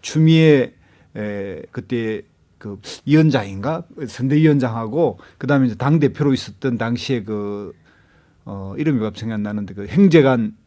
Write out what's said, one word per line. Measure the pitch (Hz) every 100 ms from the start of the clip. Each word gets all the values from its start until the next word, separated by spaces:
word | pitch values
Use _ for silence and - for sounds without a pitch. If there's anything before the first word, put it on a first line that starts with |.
추미애, | - 156 160 160 160 143 120 _ _ _ _ -
에, | 104 101 98 82 -
그때 | - 92 120 110 110 - _ _ _
그 | 107 101 - -
위원장인가? | - 151 156 127 98 98 113 160 170 - 131
선대위원장하고 | - 131 151 156 143 123 113 113 135 156 101 - _
그다음에 | 127 143 127
이제 | 104
당대표로 | 131 160 143 - 143
있었던 | 127 - - 135 120
당시에 | 117 120 - 123
그, | 101 107 104 101 98 - _ _ _ _ _ _
어, | - 98 95 107
이름이 | 151 131
갑자기 | 107 104
생각나는데 | 110 110 104 104 101
그 | 92 101
행제간 | 147 196 160 135 123 107 -